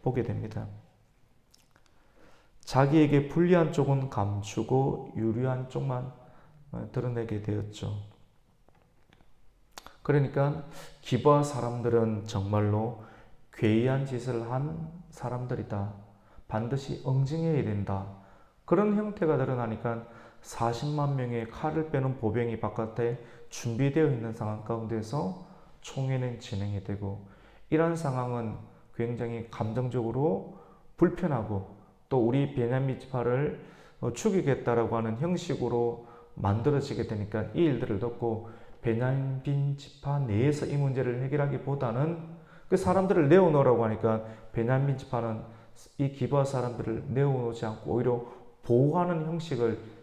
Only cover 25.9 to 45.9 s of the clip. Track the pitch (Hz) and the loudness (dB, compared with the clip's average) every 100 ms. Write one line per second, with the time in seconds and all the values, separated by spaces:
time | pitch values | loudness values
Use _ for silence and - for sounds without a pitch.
25.9 | 139 131 131 127 113 - 98 104 101 - | -4 -2 -2 -2 -6 -8 -6 -4 -4 -6
26.9 | 101 101 101 - - - - - 156 165 | -6 -6 -8 -12 -20 -20 -20 -2 2 2
27.9 | 165 151 127 123 120 113 - - - - | 0 -2 -2 -2 -4 -4 -8 -14 -20 -14
28.9 | - 117 117 120 117 - - 110 117 127 | -4 -4 -2 -4 -6 -10 -6 -4 -2 -2
29.9 | 127 113 120 156 190 - - - - - | -2 -2 0 0 0 -6 -18 -20 -20 -20
30.9 | - 175 - 175 131 104 101 95 - - | 2 4 4 0 0 -2 -4 -6 -16 -20
31.9 | _ _ 131 113 135 139 131 117 131 135 | _ _ 2 4 2 0 0 0 0 0
32.9 | 127 - 123 120 127 147 151 - - - | -4 -6 -2 0 0 0 -4 -14 -20 -20
33.9 | - 123 117 220 190 143 127 - 117 - | -6 -6 0 0 2 2 2 2 2 2
34.9 | 113 110 113 170 175 - - 123 120 120 | 0 -2 -2 -2 -2 -2 -2 0 2 0
35.9 | 117 - - - - 101 107 143 143 - | -2 -14 -20 -18 -2 0 2 2 2 0
36.9 | 120 110 107 101 107 104 - 170 120 120 | -4 -4 -4 -4 -4 -4 2 2 2 -2
37.9 | 101 120 120 120 104 - - - - 123 | -2 -2 -2 -4 -4 -8 -16 -18 -4 0
38.9 | 113 127 135 135 131 143 143 143 143 - | 0 0 0 -2 -4 -2 0 0 -2 -8
39.9 | - 143 143 127 104 139 147 - 143 139 | -8 -2 -2 2 4 4 2 -2 0 0
40.9 | 131 123 123 131 147 139 135 135 139 127 | 0 0 -2 -2 0 0 -2 -2 -2 -2
41.9 | 113 156 165 165 - - - - 185 180 | 0 0 -2 -10 -16 -20 -20 0 2 4
42.9 | 190 190 214 143 180 180 147 131 113 110 | 4 4 4 8 8 8 6 6 6 2
43.9 | 107 113 110 - - - 117 113 131 139 | 2 2 0 -4 -14 -6 -2 2 2 2
44.9 | 131 - 120 113 110 - - - - - | -2 -2 -2 -2 -4 -8 -18 -20 -20 -16